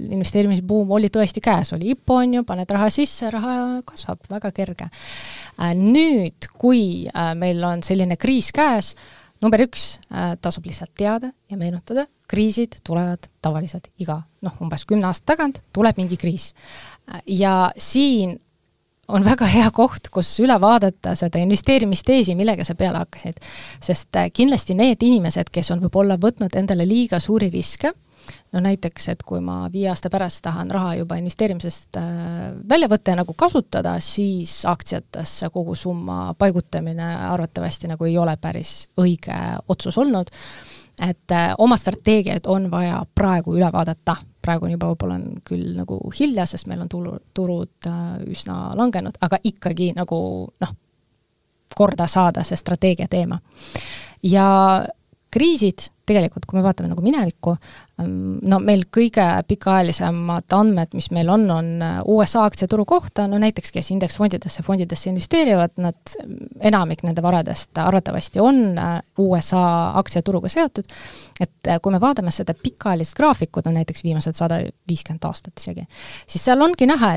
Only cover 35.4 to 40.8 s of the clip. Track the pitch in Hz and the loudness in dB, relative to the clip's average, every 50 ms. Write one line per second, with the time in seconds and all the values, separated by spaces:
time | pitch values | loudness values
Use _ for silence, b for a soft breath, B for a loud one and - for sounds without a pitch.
35.4 | 175 165 - 185 170 170 175 - - 180 175 170 175 185 180 180 185 180 165 - | -6 -6 -4 -6 -6 -6 -6 -6 -6 -6 -6 -6 -6 -6 -6 -6 -6 -6 -2 2
36.4 | 196 196 175 175 170 _ - 160 160 165 170 165 165 170 170 - - - 180 175 | 2 2 2 0 -2 _ -6 -6 -6 -6 -6 -6 -6 -6 -6 -6 -4 -4 -4 -4
37.4 | 165 160 - 175 170 175 - - - 170 160 160 165 165 165 175 170 160 156 156 | -4 -6 -6 -6 -6 -6 -6 -6 -8 -8 -4 -2 -2 0 2 2 2 0 -2 -4
38.4 | - 165 170 - - - - - - - _ - 180 180 175 - - - - 175 | -6 -8 -8 -8 -8 -10 -10 -12 -12 -6 _ 2 2 2 2 0 -4 -8 -8 -8
39.4 | 175 175 - - - - 185 - - 185 170 226 269 285 233 185 180 B B B | -6 -6 -8 -6 -4 -4 -4 -4 -4 -4 -2 0 2 2 2 0 -2 B B B
40.4 | B B B B B B B B | B B B B B B B B